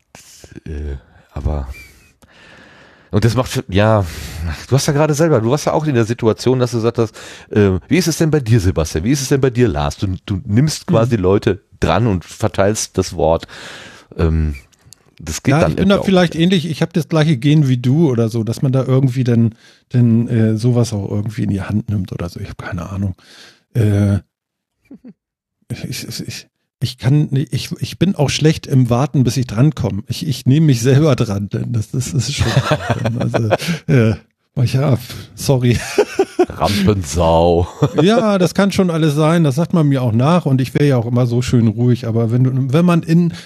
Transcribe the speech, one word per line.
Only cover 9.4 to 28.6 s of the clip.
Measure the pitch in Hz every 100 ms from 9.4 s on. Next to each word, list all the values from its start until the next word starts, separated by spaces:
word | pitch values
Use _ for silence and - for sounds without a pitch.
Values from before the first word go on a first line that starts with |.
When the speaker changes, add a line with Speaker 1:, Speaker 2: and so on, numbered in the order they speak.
| 135
Speaker 1:
dir, | 117 120
Lars? | 73 71 -
Du, | 98 90 -
du | 98
nimmst | - 104 156 - -
quasi | 113 117 107
Speaker 2:
Mhm. |
Speaker 1:
Leute | 90 101 113 92 _ _
dran | 82 82 120
und | 92 -
verteilst | - 110 - 98 110 - -
das | 95 85
Wort. | 78 82 - - - - - - _ -
Ähm, | 85 80 78 69 - _ _ _ _ _
das | 78 76
geht | -
Speaker 2:
Ja, | 143
Speaker 1:
dann | 170
Speaker 2:
ich | -
bin | 190
da | 196
Speaker 1:
irgendwie |
auch | -
Speaker 2:
vielleicht | 190 175
Speaker 1:
nicht. | 151
Speaker 2:
ähnlich. | 170 190 160
Ich | 156
hab | 170
das | - 143
gleiche | 165 156 139
Gen | 143 151 135
wie | 127
du | 123 143 165
oder | 120 113
so, | 117
dass | 110 110
man | 143
da | 131
irgendwie | 131 131 135 127
dann, | 127 117 117 - - _ _
dann, | 123 120 113 117
äh, | 120 110 110
sowas | 120 120 117
auch | 104 98
irgendwie | 104 110 107
in | 104
die | 101
Hand | 95 104 -
nimmt | 101 90
oder | - 85
so. | -
Ich | 104
hab | -
keine | - 87 82
Ahnung. | 95 98 90 - - - _ _ -
Äh, | 107 101 101 101 - _ _ _ _ _ _ 240 247 - _ _ _ _ -
ich, | - - - -
ich, | - -
ich, | - - _ _ _
ich | 127 -
kann, | 123 147 147
ich, | 135 - 131 - -
ich | - -
bin | 170 190
auch | 135
schlecht | - 156 156